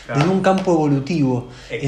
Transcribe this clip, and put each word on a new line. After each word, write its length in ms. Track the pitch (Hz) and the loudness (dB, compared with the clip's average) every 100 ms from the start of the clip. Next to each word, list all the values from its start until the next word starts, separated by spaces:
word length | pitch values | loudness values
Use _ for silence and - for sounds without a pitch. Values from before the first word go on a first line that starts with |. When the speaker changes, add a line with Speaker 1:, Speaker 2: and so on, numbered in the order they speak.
Speaker 1:
Claro. 160 | - 139 | -6 0
Speaker 2:
desde 140 | 165 | 2
un 80 | 190 | 2
campo 300 | 185 190 185 | 2 2 2
evolutivo, 760 | 160 151 135 131 165 131 123 - - - | 2 2 0 0 -2 0 -2 -6 -18 -12
en 60 | 120 | -4